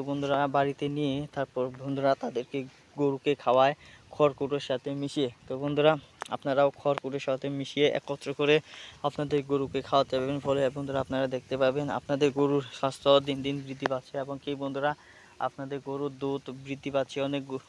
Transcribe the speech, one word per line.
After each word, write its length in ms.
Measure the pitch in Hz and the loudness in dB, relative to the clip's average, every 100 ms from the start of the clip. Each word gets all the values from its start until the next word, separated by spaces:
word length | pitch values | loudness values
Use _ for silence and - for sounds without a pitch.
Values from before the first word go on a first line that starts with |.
বন্ধুরা 340 | 139 143 139 139 143 | -4 -4 0 0 2
বাড়িতে 380 | 139 139 139 147 | 2 0 0 -4
নিয়ে 380 | 147 147 135 147 | -2 -2 -2 -6
তারপর 300 | - 131 - 127 | -6 -6 -4 -4
বন্ধুরা 420 | 131 135 139 139 139 | -4 -6 0 2 2
তাদেরকে 420 | 247 120 127 139 131 - _ - | 0 -6 -6 -6 -8 -14 _ -2
গরুকে 340 | 143 135 - 143 | 0 0 -2 0
খাওয়ায় 400 | - 127 135 151 - - - | 4 6 6 2 -8 -20 -20
খড়কুটোর 520 | - 147 135 139 143 - | 2 2 4 -4 -4 -2
সাথে 200 | 127 139 139 | -4 -4 -6
মিশিয়ে। 340 | 143 - 127 - - | -4 -2 -2 -4 -8
তো 60 | 131 | -6
বন্ধুরা, 360 | 143 147 151 156 - - - | -2 6 6 6 0 -14 -8
আপনারাও 400 | - 143 135 143 | -6 0 4 4
খড়কুটোর 520 | - 143 139 135 139 - | 2 -2 -2 -2 -6 -4
সাথে 200 | 135 143 | -4 -4
মিশিয়ে 380 | 139 135 139 143 | -6 -4 2 4
একত্র 400 | 123 - 143 139 | 2 -4 -6 -6
করে 220 | 139 147 151 - - - - | -2 4 4 2 -12 -18 -6
আপনাদের 360 | 147 - 147 147 | -4 -4 0 0
গরুকে 360 | 135 139 135 - | 0 0 0 -4
খাওয়াতে 320 | - 139 135 131 | 2 2 2 0
পারবেন। 240 | 131 143 | -2 -2
ফলে 220 | 139 139 131 | 0 2 2
বন্ধুরা, 300 | 143 139 135 | -2 -4 -4
আপনারা 280 | 131 131 135 | -2 -2 -2
দেখতে 280 | 127 - 131 | -4 -4 2
পাবেন 280 | 131 139 143 | 2 2 -2
আপনাদের 400 | 113 - 143 147 | -4 -2 2 2
গরুর 320 | 139 143 143 127 | 4 2 2 -2
স্বাস্থ্য 360 | - 135 - 143 139 | -4 -4 0 6 6
দিন 180 | 139 135 | 6 -4
দিন 140 | 135 143 135 | -4 -4 -6
বৃদ্ধি 220 | 139 135 | -10 -6
পাচ্ছে, 260 | 131 - 143 | -6 -6 -8
এবং 180 | 135 139 | -6 -8
কি 100 | - 139 | -8 -6
বন্ধুরা, 360 | 139 139 143 147 - - - - | -6 -4 -4 -4 -12 -20 -20 -8
আপনাদের 400 | 127 - 135 139 135 | -6 -6 -8 -8 -8
গরুর 260 | 139 143 131 | -6 -6 -6
দুধ 240 | 139 139 135 131 135 | -4 -4 -8 -14 -10
বৃদ্ধি 240 | 139 139 | -10 -4
পাচ্ছে 260 | 139 131 - | -2 -2 -2
অনেক 200 | 139 143 135 | -2 -4 -4
গু-, 180 | 131 | -10